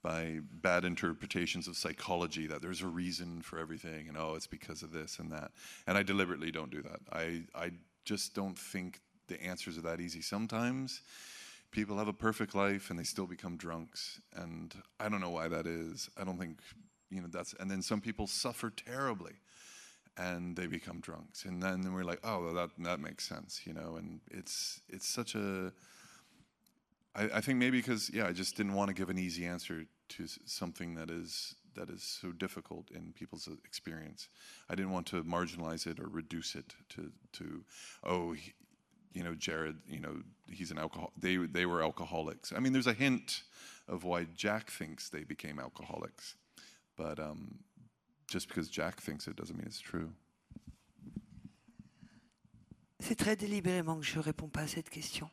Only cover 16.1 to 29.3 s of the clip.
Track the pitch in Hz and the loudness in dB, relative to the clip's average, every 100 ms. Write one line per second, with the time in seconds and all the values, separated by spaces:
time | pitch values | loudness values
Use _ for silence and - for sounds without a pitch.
16.1 | - 95 90 87 80 - - - _ _ | -4 -2 -2 -4 -6 -14 -20 -20 _ _
17.1 | 95 87 87 90 - 95 95 92 107 110 | -6 -4 -4 -4 -4 0 0 2 2 2
18.1 | 107 104 - 123 117 117 - - 123 139 | -2 0 2 0 0 -2 -4 -6 0 2
19.1 | 107 82 - _ - - - - - - | 0 -4 -12 _ -20 -18 -18 -18 -20 -16
20.1 | - 90 87 87 85 87 82 85 85 82 | -4 -2 0 -2 -2 -2 -2 -4 -8 -6
21.1 | 80 78 - 95 90 92 92 92 92 90 | -8 -10 -10 -6 0 2 4 2 2 0
22.1 | 87 113 101 85 85 87 - 85 87 76 | 0 0 0 2 2 0 0 0 0 0
23.1 | 78 - 80 82 - - 80 82 82 85 | -6 -6 -6 -6 -8 -6 -6 -6 -6 -6
24.1 | 80 - 92 90 - - - - 95 - | -10 -10 -10 -4 -2 -2 -4 -10 -6 -2
25.1 | - 117 110 101 95 92 - - - - | 0 0 0 2 2 -2 -6 -20 -20 -20
26.1 | - - - - _ _ _ _ _ _ | -20 -20 -20 -20 _ _ _ _ _ _
27.1 | - 104 107 110 131 123 127 120 113 - | 0 2 4 4 6 8 6 6 2 2
28.1 | 98 98 87 95 - 101 98 98 92 92 | 2 2 2 0 2 4 6 4 4 2
29.1 | 92 90 | 2 2